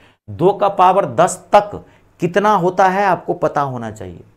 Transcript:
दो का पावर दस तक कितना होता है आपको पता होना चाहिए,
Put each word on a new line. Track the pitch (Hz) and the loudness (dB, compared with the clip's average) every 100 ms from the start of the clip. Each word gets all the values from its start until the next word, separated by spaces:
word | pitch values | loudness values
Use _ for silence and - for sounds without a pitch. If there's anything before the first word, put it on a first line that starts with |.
| _ _ - | _ _ -16
दो | 98 135 | -2 0
का | - 196 | 2 -2
पावर | 196 185 185 165 | 2 4 4 0
दस | 117 131 - - | 0 0 -2 2
तक | 208 208 82 - _ _ _ | 2 2 -6 -18 _ _ _
कितना | 170 196 208 | -4 0 2
होता | 208 175 185 190 | 2 0 2 2
है | 185 202 | 2 0
आपको | 170 - 170 | -2 -4 -4
पता | - - | -4 -2
होना | 139 123 113 | -4 -6 -10
चाहिए, | 107 95 85 - | -12 -16 -18 -20